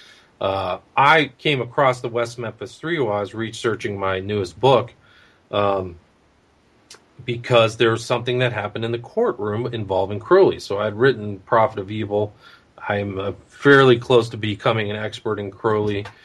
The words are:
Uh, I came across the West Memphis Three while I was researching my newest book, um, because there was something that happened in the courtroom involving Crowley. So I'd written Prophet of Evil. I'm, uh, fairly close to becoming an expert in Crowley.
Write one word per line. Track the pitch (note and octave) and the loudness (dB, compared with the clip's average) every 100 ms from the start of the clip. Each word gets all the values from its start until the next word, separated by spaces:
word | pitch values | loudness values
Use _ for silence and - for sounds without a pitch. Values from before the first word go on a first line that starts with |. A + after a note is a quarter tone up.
| - - _ - | -20 -20 _ -6
Uh, | G2 G2 F#2 F#2 _ - | -4 -2 -4 -8 _ 2
I | C#3+ D#3+ C3+ - | 4 4 2 -4
came | D#3 C#3 | -2 -2
across | A#2+ D3+ C3+ B2 | -2 0 0 0
the | B2 | -4
West | A#2 A#2 A#2+ | -4 -4 -6
Memphis | A2+ - G2+ - | -12 -12 -14 -12
Three | D#3 E3 | -6 -2
while | A#2 G#2 | -2 -2
I | |
was | G2 | -4
researching | A2 A2 - A#2+ G2+ A2 G2 | -6 -8 -4 -4 -4 -6 -4
my | F#2+ F#2+ | -4 -4
newest | G2 G#2 F2+ - | -4 -4 -4 0
book, | B2+ B2 A#2+ - _ _ _ _ _ | 2 4 0 -10 _ _ _ _ _
um, | G#2 G2+ G2 F#2 E2 _ _ _ _ _ _ _ _ - - _ - | -2 0 0 -4 -12 _ _ _ _ _ _ _ _ -20 -20 _ -14
because | - A#2+ - A#2+ A2 G#2+ | -8 -8 2 4 4 2
there | A#2 | 2
was | A2+ | 2
something | - A#2+ A#2+ B2 | -2 -4 -2 -2
that | B2+ | -2
happened | A2 G#2 A2 | -2 -6 -6
in | A#2 | -6
the | A#2 | -6
courtroom | A#2+ G#3+ A#3 - G#2 G#2+ B2 | -6 -2 -2 -2 -4 -4 -4
involving | A#2 G2 F#2 G2 G2+ | -6 -2 -2 -2 -4
Crowley. | - F#3 D3 E2+ | 4 6 6 2
So | - G2+ | -4 -4
I'd | G#2+ | -4
written | G#2 C3 A2+ G#2 G2 | 2 2 2 -4 -12
Prophet | - A#2 A2 G#2 | 0 2 2 -2
of | F#2+ | -8
Evil. | G#2+ G2+ G#2 G#2 - - - _ - - | -6 -2 -2 -2 -6 -20 -20 _ -10 -6
I'm, | G2+ G2+ F#2+ | -4 -4 -6
uh, | G2+ - _ | -6 -10 _
fairly | - C#3+ C#3 C3+ A#2+ | 2 6 8 8 4
close | - B2 A#2 | 4 2 2
to | A2 | -4
becoming | G#2+ G2+ C3 A2 G#2 | -6 -2 -2 -2 -2
an | G#2+ | -6
expert | G#2+ - A2 G#2 | -8 -8 -6 -6
in | G2+ | -8
Crowley. | - A#2 G#2+ G#2 G2+ G#2+ - | -4 -2 0 0 -4 -8 -16